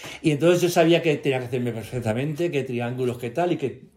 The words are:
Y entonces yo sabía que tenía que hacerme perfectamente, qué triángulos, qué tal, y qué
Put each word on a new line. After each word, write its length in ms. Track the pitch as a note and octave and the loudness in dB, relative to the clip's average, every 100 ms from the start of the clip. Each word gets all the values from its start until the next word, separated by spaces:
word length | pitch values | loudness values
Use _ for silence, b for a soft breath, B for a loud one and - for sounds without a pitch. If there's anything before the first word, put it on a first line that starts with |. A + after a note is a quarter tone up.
| B B | B B
Y 80 | E3 | 0
entonces 320 | D3+ D#3+ F3+ | 2 4 4
yo 60 | F3 | 4
sabía 340 | F3+ E3 E3+ | 4 6 4
que 140 | E3 D3 | 4 0
tenía 220 | D3 C3 | 0 -2
que 60 | B2 | -2
hacerme 260 | C3 B2 | -4 -4
perfectamente, 800 | A2+ G#2+ B2+ A2 A2 C#3+ D3 F3 | -6 -6 -4 -2 -2 -2 -2 -2
qué 120 | C#3+ | -2
triángulos, 560 | B2 A#2+ A#2+ B2+ B2+ A#2 | -2 -4 -4 -2 -2 -4
qué 120 | A#2+ | -6
tal, 220 | A#2 F3 | -2 0
y 40 | D#3 | 0
qué 260 | B2 G#2 - | -4 -8 -16